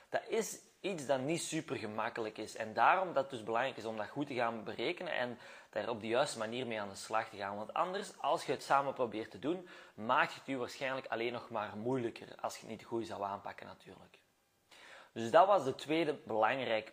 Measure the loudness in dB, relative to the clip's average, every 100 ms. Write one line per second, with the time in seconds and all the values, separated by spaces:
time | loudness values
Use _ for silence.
0 | -4 -2 0 0 0 -6 -14 _ -4 -2
1 | 2 2 2 0 0 -4 -2 -4 -4 -2
2 | -2 -2 -4 -4 -8 -6 -4 4 6 6
3 | 4 0 0 -4 0 2 2 0 -4 -4
4 | -4 -4 -2 0 0 0 -6 -2 -2 -2
5 | -2 0 -2 -4 -14 -18 -6 -4 -2 -2
6 | 2 2 2 0 -4 -4 -4 -4 -4 -8
7 | -2 0 0 -4 -4 -4 -4 0 0 -2
8 | -6 -4 0 0 0 -2 4 4 4 0
9 | -2 -2 -6 -6 -4 -4 -6 -18 -18 -8
10 | 0 2 2 -2 -6 -4 -4 -4 -4 -4
11 | -2 -2 0 -2 -4 -4 -4 -4 0 0
12 | 0 -4 -12 -6 -6 -6 -10 -12 -4 -4
13 | -4 -4 -2 -4 -6 -10 -14 -16 -18 -20
14 | -20 -20 _ _ _ _ _ -20 -20 -20
15 | -10 -4 6 8 10 8 4 -2 0 2
16 | 2 0 -2 4 4 4 2 0 0